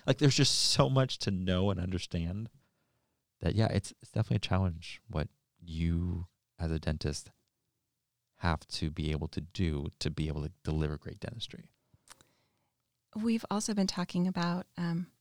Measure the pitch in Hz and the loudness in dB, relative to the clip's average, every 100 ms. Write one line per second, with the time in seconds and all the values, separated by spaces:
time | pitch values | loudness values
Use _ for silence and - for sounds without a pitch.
0 | - 135 143 131 135 - - - 135 131 | 0 4 4 6 4 4 4 4 4 4
1 | 131 - - 95 92 90 98 90 90 92 | 2 0 -2 0 2 2 2 2 -2 -4
2 | - 87 85 98 113 - _ _ _ _ | -4 -4 -2 -4 -8 -14 _ _ _ _
3 | _ _ _ _ - 101 110 101 - - | _ _ _ _ 0 4 4 2 -2 -6
4 | - - 113 113 - 92 95 80 - - | -6 -2 0 0 2 2 2 0 -8 -16
5 | - 78 - _ _ _ 85 80 82 82 | -6 -2 -2 _ _ _ -8 0 2 2
6 | 90 87 85 _ _ - 82 80 78 78 | 0 -4 -8 _ _ -6 -2 -2 -2 -2
7 | 76 71 - - _ _ _ _ _ _ | -4 -6 -8 -20 _ _ _ _ _ _
8 | _ _ _ _ 85 78 - - 82 78 | _ _ _ _ -2 -2 -4 -6 -4 -4
9 | 78 76 78 - 76 - 87 73 78 - | -4 -4 -4 -8 -8 -2 -2 -2 -4 -6
10 | - 78 78 76 73 - - 78 76 71 | -6 -4 -4 -4 -6 -8 -4 -2 -2 -4
11 | - - - - - - - _ _ _ | -10 -12 -12 -10 -12 -12 -20 _ _ _
12 | _ - _ _ _ _ _ _ _ _ | _ -20 _ _ _ _ _ _ _ _
13 | _ 220 226 226 - 202 - 208 190 - | _ -4 0 0 0 -2 0 2 0 0
14 | 180 175 180 185 175 175 - - 170 170 | -2 0 0 2 0 -2 -6 -6 -2 -2
15 | 175 _ | -4 _